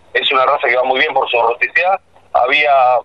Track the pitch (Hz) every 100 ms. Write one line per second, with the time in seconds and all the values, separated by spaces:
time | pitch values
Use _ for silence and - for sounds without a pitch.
0 | _ 123 131 135 131 143 135 123 127 131
1 | 156 147 113 120 117 120 - - 180 190
2 | _ _ _ - 127 147 147 135 127 123